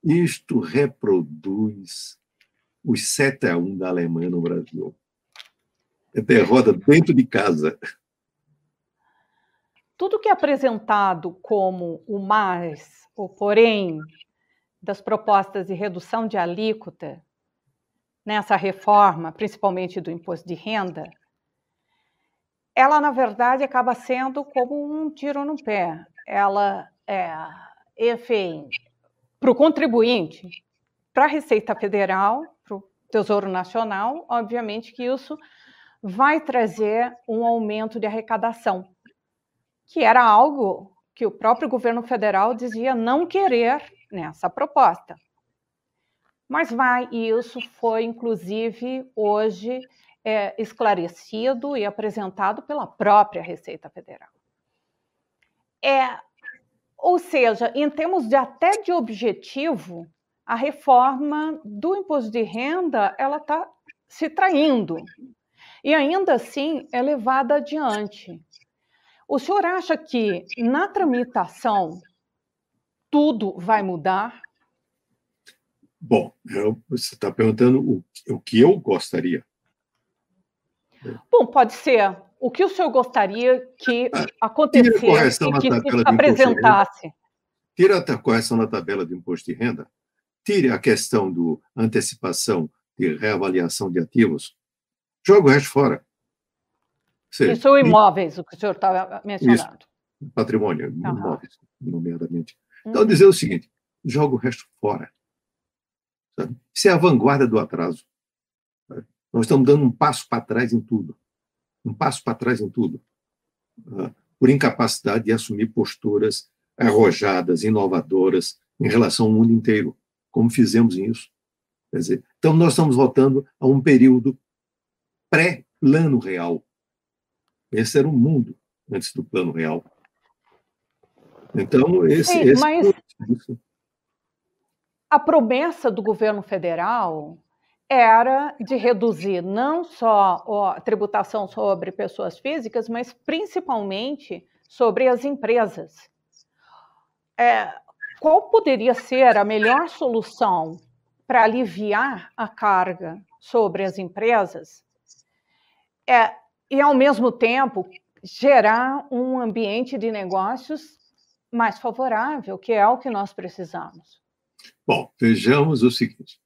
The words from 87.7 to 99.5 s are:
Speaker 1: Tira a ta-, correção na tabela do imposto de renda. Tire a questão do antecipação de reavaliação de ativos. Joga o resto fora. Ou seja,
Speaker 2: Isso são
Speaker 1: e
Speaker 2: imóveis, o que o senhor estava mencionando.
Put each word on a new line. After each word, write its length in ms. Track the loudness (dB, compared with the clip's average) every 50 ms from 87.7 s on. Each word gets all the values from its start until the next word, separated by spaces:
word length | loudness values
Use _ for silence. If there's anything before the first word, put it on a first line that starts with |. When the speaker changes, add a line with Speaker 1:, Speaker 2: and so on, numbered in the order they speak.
| _
Speaker 1:
Tira 240 | 2 4 4 4 4
a 40 | 0
ta-, 160 | -2 -6 -4
correção 380 | 0 0 0 0 0 0 0
na 100 | 0 0
tabela 380 | 0 -2 -6 -6 -4 -4 -6 -4
do 80 | -6 -8
imposto 360 | -12 -8 -8 -8 -8 -8 -10
de 60 | -8 -4
renda. 320 | -4 -4 -4 -6 -12 _ _ _ _ _ _ _ _ _ _ _ _
Tire 260 | -2 0 2 2 2
a 80 | 0 0
questão 540 | 2 2 2 2 0 -2 -2 0 0 0 -2
do 280 | -2 -2 -2 -4 -6 _ _ _
antecipação 960 | -2 -2 0 0 -2 -4 -4 -10 _ -8 -8 -6 -6 -4 -2 -2 -2 -2 -6 _ _ _ _ _ _
de 180 | -4 -4 -4
reavaliação 720 | -2 -4 -4 -2 -2 -2 -2 -2 -2 -2 -2 -4 -6 -6 -4
de 80 | -4 -4
ativos. 580 | -4 -2 _ 2 2 2 2 -4 -10 -14 _ _ _ _ _ _ _ _ _ _ _ _ _ _ _
Joga 220 | 6 6 8 8 8
o 20 |
resto 200 | 6 4 2 0
fora. 260 | 0 0 2 2 0
Ou 1400 | -4 _ _ _ _ _ _ _ _ _ _ _ _ _ _ _ _ _ _ _ _ _ _ _ _ _ _ -2
seja, 200 | 0 2 2 2
Speaker 2:
Isso 100 | 4 4
são 140 | 6 6
Speaker 1:
e 40 | 8
Speaker 2:
imóveis, 580 | 6 8 8 8 8 6 4 2 -4 -4 -6 -10
o 60 | -16
que 100 | _ -14
o 40 | -6
senhor 160 | -6 -6 -4
estava 440 | -2 -2 0 0 0 -4 -6 -10 -14 -10
mencionando. 540 | -10 -8 -2 2 2